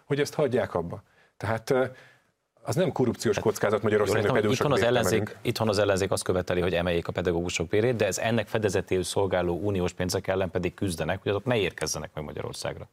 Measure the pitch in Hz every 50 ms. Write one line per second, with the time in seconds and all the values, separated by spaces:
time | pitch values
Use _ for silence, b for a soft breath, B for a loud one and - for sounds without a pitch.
0 | B B 147 139 147 - - - 151 131 120 117 101 - - 90 82 82 - -
1 | - b b b b b b b - 101 113 113 - - 139 127 131 - - B
2 | B B B B B B B _ _ _ _ _ - - 110 151 185 151 - -
3 | 127 117 104 - - 113 98 - - 113 101 - - 104 110 104 107 110 107 104
4 | 104 98 101 110 104 101 - 113 107 107 104 - - 147 139 - 120 117 123 123
5 | 113 - 113 107 107 - - - - 123 113 - 117 110 101 98 104 101 98 92
6 | 98 95 110 98 - - 92 90 87 - 90 90 87 92 87 85 85 90 85 85
7 | 82 - - - 85 90 85 85 87 90 - - 85 80 - 104 107 127 123 107
8 | 107 95 92 - - 113 117 113 104 - - 113 104 101 92 98 87 - 95 92
9 | 90 - - 107 98 95 92 90 90 87 87 82 101 104 101 92 87 90 - -
10 | 92 92 90 95 - - 95 95 98 90 - 92 90 90 - - 104 95 85 80
11 | 80 80 92 95 - 110 101 101 - 127 123 113 95 82 - - 80 76 - 78
12 | 76 78 - 78 76 73 76 - - - - - - 73 - - - -